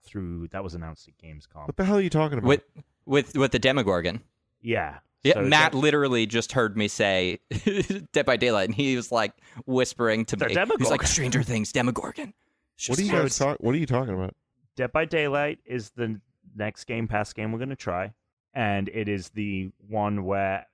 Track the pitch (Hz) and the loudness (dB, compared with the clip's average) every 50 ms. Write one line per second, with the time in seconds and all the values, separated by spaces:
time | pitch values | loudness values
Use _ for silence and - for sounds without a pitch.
0 | _ - - 104 92 87 87 82 85 82 - 95 98 87 82 85 82 80 78 - | _ -14 -12 -10 -8 -8 -8 -8 -10 -10 -10 -10 -10 -8 -10 -10 -10 -12 -14 -16
1 | - - - _ - 80 78 76 - _ - 78 73 - - - 190 190 208 202 | -20 -20 -20 _ -20 -20 -20 -20 -20 _ -20 -16 -12 -8 -4 -2 2 2 4 2
2 | 196 175 151 156 156 151 143 120 113 123 143 139 - _ _ - - _ _ _ | 2 2 2 2 2 2 0 0 4 4 4 4 2 _ _ -20 -20 _ _ _
3 | - - 135 143 - - - 143 135 127 - 120 110 131 131 143 110 98 92 87 | -4 0 2 2 2 2 2 2 2 4 2 4 4 4 4 4 2 2 2 2
4 | 82 87 90 117 - _ _ _ _ _ _ _ - 117 113 104 82 73 73 - | 0 -2 -4 -6 -10 _ _ _ _ _ _ _ -6 -2 -2 -2 -2 -4 -8 -12
5 | - _ _ _ - 135 175 208 196 135 151 151 156 156 143 131 143 151 147 151 | -20 _ _ _ 2 2 4 4 4 4 6 6 6 4 2 2 2 2 4 4
6 | 143 135 123 117 113 107 113 117 113 - - 135 117 107 98 110 104 101 - - | 2 2 2 2 0 2 0 -2 -2 0 0 2 2 2 2 0 -2 -2 0 2
7 | 110 98 95 92 92 90 85 - _ - 113 101 - 214 202 202 - - 190 202 | 2 2 4 2 2 0 -2 -4 _ -8 -6 -2 0 0 0 0 0 -2 -2 -6
8 | 160 - - 156 143 135 127 110 123 123 110 101 95 101 107 104 143 135 131 120 | -6 -2 0 0 2 2 2 2 2 2 2 2 2 0 0 -2 0 0 0 -2
9 | 113 - 123 117 107 101 - _ _ - - 123 - - 127 127 127 - - - | -2 -2 0 0 0 -2 -4 _ _ -20 -20 -14 -6 -2 2 2 2 0 0 0
10 | 120 113 110 113 113 - - 104 120 117 - 175 190 226 440 - 127 110 - 131 | 2 2 2 2 0 -2 -2 -2 0 0 0 0 2 2 2 2 2 2 2 2
11 | 139 - - - 135 123 - 123 117 - 120 110 104 - - 127 120 127 117 - | 0 0 0 0 0 0 0 0 0 0 -2 -2 -2 -2 0 0 0 0 0 -2
12 | - - - - 294 208 - _ _ _ _ _ _ _ _ - - - 127 160 | -6 -10 -10 -10 -12 -12 -14 _ _ _ _ _ _ _ _ -10 -6 -4 -2 0
13 | 202 208 202 170 151 135 - - 139 139 147 - - 117 135 165 160 123 123 123 | 0 2 2 2 2 2 0 0 0 0 0 0 0 0 0 0 0 0 0 0
14 | 131 117 95 92 92 95 - _ _ _ _ _ _ _ _ - 127 123 - 156 | 0 -2 -2 -4 -4 -4 -6 _ _ _ _ _ _ _ _ -6 -4 -2 0 0
15 | 165 160 170 160 151 143 139 143 147 147 156 - _ - 127 123 104 - _ 120 | 0 0 0 0 0 2 0 0 0 -2 -4 -6 _ -8 -8 -8 -8 -8 _ -4
16 | 117 110 110 101 - _ _ _ _ - - 104 104 110 - - - - 120 113 | -4 -4 -4 -6 -10 _ _ _ _ -16 -10 -6 -6 -6 -6 -8 -10 -8 -6 -4
17 | 113 113 113 107 104 - - 110 110 110 113 113 127 135 135 - - - 87 90 | -4 -2 -2 -2 -2 -4 -6 -8 -6 -6 -4 -4 -6 -8 -8 -8 -6 -4 -4 -4
18 | 95 104 - _ _ _ _ _ _ _ - 135 113 104 101 98 98 - - 113 | -4 -6 -8 _ _ _ _ _ _ _ -6 -4 -2 0 0 0 -2 -2 -4 -4
19 | 107 101 101 98 90 - - 107 104 104 98 95 95 92 - _ - 101 107 107 | -2 -2 -2 -4 -4 -8 -8 -6 -4 -4 -4 -4 -6 -6 -10 _ -14 -6 -4 -2
20 | 104 104 104 104 92 92 98 98 98 95 95 98 - _ | 0 0 0 -2 -2 -2 0 0 0 0 -2 -4 -6 _